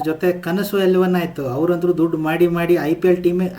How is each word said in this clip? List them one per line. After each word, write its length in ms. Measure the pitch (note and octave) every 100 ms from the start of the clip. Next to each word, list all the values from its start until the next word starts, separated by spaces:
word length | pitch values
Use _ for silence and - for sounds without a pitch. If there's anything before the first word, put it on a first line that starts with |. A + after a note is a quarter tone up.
| D#3+
ಜೊತೆ 260 | D#3+ F3+
ಕನಸು 480 | F3+ E3+ F#3 G3+ G3+
ಎಲೆವೆನ್ 360 | F#3 F3+ F#3 F3+
ಆಯ್ತು, 320 | E3 - C3+
ಅವ್ರಂತೂ 500 | C3+ F3 E3+ F3 D#3
ದುಡ್ಡು 200 | E3 D#3+
ಮಾಡಿ 300 | D#3 D#3+ F3
ಮಾಡಿ 260 | E3+ E3+
ಐ 200 | E3+ D3
ಪಿ 140 | E3 F#3
ಎಲ್ 160 | F3+
ಟೀಮೇ, 280 | F3 F3+ F3+